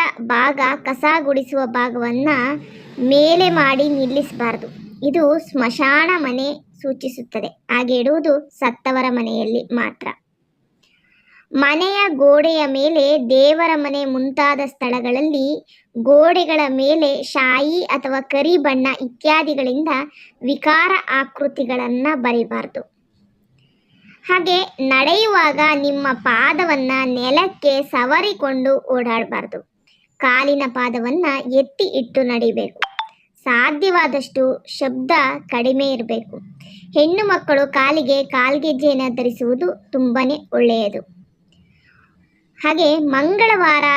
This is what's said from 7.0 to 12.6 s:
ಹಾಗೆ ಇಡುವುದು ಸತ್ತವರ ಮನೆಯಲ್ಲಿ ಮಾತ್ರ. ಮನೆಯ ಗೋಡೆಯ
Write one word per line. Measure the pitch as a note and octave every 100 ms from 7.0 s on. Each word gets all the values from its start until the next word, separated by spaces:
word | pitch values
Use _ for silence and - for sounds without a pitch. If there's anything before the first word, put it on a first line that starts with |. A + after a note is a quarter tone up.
| C4 C4 A#3 A3 -
ಹಾಗೆ | - - A#3+ B3 B3
ಇಡುವುದು | B3 D#4 D#4 C#4+ D4
ಸತ್ತವರ | _ B3 A#3+ C4 C4 B3+
ಮನೆಯಲ್ಲಿ | A#3+ A3+ A3+ A3 A#3 - A#3+
ಮಾತ್ರ. | A3 - - - _ _ _ _ _ _ _ _ _ _ _ _ _
ಮನೆಯ | C#4 C#4+ D4+ F#4+ G4+ G4+
ಗೋಡೆಯ | C4+ C#4+ D4 D#4+ D#4+